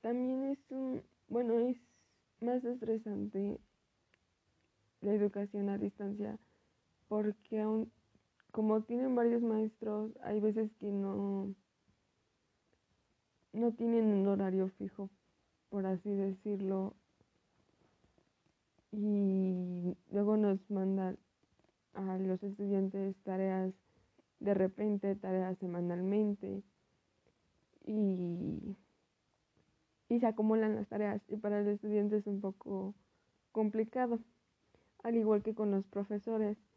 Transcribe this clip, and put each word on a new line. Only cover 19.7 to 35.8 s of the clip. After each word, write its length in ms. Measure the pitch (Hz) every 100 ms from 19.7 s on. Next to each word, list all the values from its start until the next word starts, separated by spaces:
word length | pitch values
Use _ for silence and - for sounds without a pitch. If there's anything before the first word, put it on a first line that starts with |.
| 180 175 - _
luego 260 | 202 202 214
nos 340 | 208 190 -
mandan 480 | 202 190 190 185 - _ _ _ _ _ _ _
a 220 | - 190 185
los 240 | 190 185
estudiantes 720 | 202 202 202 196 196 196 196 190
tareas 500 | - 190 190 190 190 190 _ _ _ _ _ _
de 160 | 196
repente, 640 | 196 190 190 214 208 202 196
tareas 420 | 190 185 185 185
semanalmente, 1040 | 185 175 175 175 185 202 214 202 196 196 - _ _ _ _ _ _ _ _ _ _ _
y, 920 | - 214 202 185 175 175 - - - 196 _ _ _ _ _ _ _ _ _ _ _ _ _
y 120 | 240
se 60 | 233
acumulan 500 | 220 214 220 220 214
las 120 | 208
tareas, 340 | 208 208 202 _
y 80 | 214
para 240 | 214 208
el 80 | 208
estudiante 500 | 208 214 208 208 214
es 80 | 208
un 120 | 196
poco 540 | 202 190 - 196 190 208 _ _ _ _ _
complicado, 680 | - 214 214 220 254 254 233 - _ _ _ _ _ _ _
al 140 | - 233
igual 260 | 220 208
que 120 | 214
con 160 | 220 214
los 140 | 196